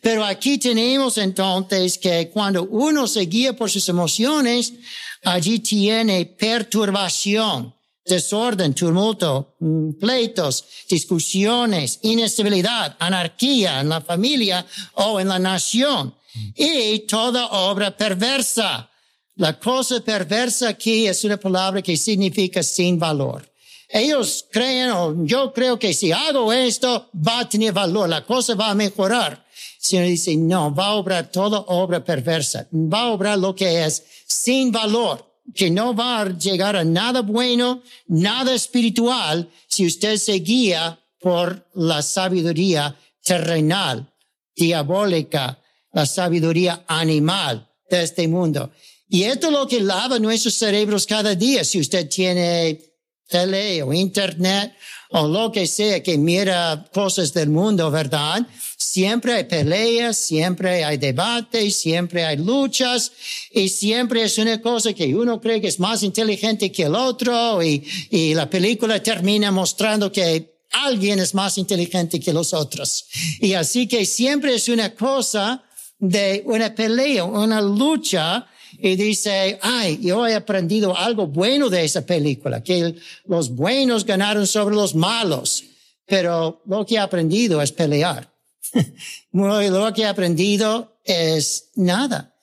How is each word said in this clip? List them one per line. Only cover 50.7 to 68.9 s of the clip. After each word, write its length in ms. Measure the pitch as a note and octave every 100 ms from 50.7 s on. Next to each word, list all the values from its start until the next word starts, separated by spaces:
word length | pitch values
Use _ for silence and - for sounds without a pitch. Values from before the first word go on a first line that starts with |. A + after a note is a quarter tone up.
| G3+ G#3 G#3 -
cada 300 | G#3+ G#3 F#3+
día. 260 | A3+ C4+
Si 160 | D3+ G3
usted 300 | C#3+ F#3 D#3
tiene 720 | - F#3 F3+ E3+ E3+ E3 D#3 - _ _ _ _
tele 520 | F3 F#3 F#3+ G#3 F3
o 100 | C3
internet 840 | D#3+ F#3+ G3+ F#3+ D#3+ F3+ G3 G#3 _ - - -
o 180 | E3+ D3+
lo 240 | F3+ A3+
que 160 | A3 E3+
sea 340 | - G#3 F#3
que 160 | F#3+ D#3
mira 720 | D#3 F3 G3 F3+ E3+ D#3 -
cosas 400 | F#3+ G3 F3+ D#3+
del 160 | F3 D3+
mundo, 440 | D3+ G#3 G3+ D#3+
¿verdad? 520 | D#3 C#3+ D3+ D3 F#3 A#3+ - - -
Siempre 580 | - - F#3 A#3+ B3+
hay 100 | A#3
peleas, 720 | - E3+ C#3+ F3+ A3+ A#3 A#3 A3
siempre 640 | - D#3 F3 F3+ F#3 F3+
hay 140 | D3+ D3
debates, 800 | C#3 C3 G3 A#3+ A3+ A3+ G#3 -
siempre 480 | E3 E3 F3 F3
hay 140 | D#3+ D3
luchas, 760 | F3 C4+ C4+ - B3+ B3 - - - - -
y 160 | A3+ F#3+
siempre 560 | - G#3 A3+ B3 A#3
es 120 | A3 -
una 220 | A3 A3
cosa 320 | A#3 A#3+ A3+
que 220 | G3+ D#3
uno 260 | D#3 A#3+ A3+
cree 200 | A3+ A3+
que 80 | F#3+
es 100 | -
más 240 | F#3 A3+
inteligente 720 | G3+ F#3 F3 F#3 G#3+ A3 G3
que 100 | F#3+
el 140 | D#3 F#3
otro, 640 | C4 B3 A#3+ A#3+ A#3 G#3
y, 240 | E3 D3 C#3+ F#3+ D#3
y 240 | F#3 D#3+
la 160 | D#3 D3
película 500 | F#3+ F#3 A#3 A3+